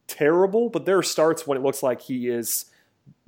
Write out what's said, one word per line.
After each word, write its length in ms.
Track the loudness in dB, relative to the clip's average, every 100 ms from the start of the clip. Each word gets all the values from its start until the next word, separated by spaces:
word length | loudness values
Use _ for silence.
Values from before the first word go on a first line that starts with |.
| -14
terrible, 640 | 0 2 4 4 2 0
but 160 | -2
there 140 | 0 0
are 40 |
starts 440 | 0 2 2 2 -2
when 100 | -2
it 60 |
looks 180 | -2 -2
like 200 | -2 -4
he 260 | -4 -6 -4
is 380 | -4 -4 -6 -8 _ _ _ _ -20